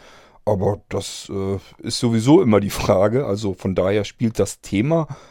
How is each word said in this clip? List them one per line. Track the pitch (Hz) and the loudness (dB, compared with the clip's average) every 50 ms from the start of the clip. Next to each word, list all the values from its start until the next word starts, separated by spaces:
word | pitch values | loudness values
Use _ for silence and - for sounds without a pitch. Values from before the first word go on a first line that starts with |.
| - - - - - - _ _ - | -20 -20 -20 -20 -20 -20 _ _ -4
Aber | - 107 92 98 98 104 - - - | -2 -2 0 0 -2 -2 -4 -6 -8
das, | - 101 95 - - - - - - | -6 -6 -6 -6 -12 -14 -14 -10 -8
äh, | 98 95 98 98 95 - - - - - | -6 -4 -4 -4 -6 -8 -12 -20 -14 -10
ist | - - - | -8 -6 -2
sowieso | - 120 117 113 107 127 147 196 | 0 0 0 2 4 6 6 6
immer | 190 - 107 101 | 6 6 4 4
die | 101 98 | 4 2
Frage. | - - - - 104 92 98 107 113 127 143 | -4 -4 0 2 4 4 4 2 2 0 -2
Also | 113 101 104 110 101 92 | -2 -4 -4 -4 -6 -6
von | - - 101 92 | -4 -4 -4 0
daher | 90 92 95 101 107 101 | 0 0 2 2 0 -2
spielt | - - - 123 113 110 - | -4 -6 -4 -4 -4 0 0
das | 98 - - - | -2 -2 -4 -12
Thema | - - - 98 117 147 165 165 156 - 135 - - - | -10 -4 -2 0 0 2 0 0 0 -2 -8 -16 -18 -20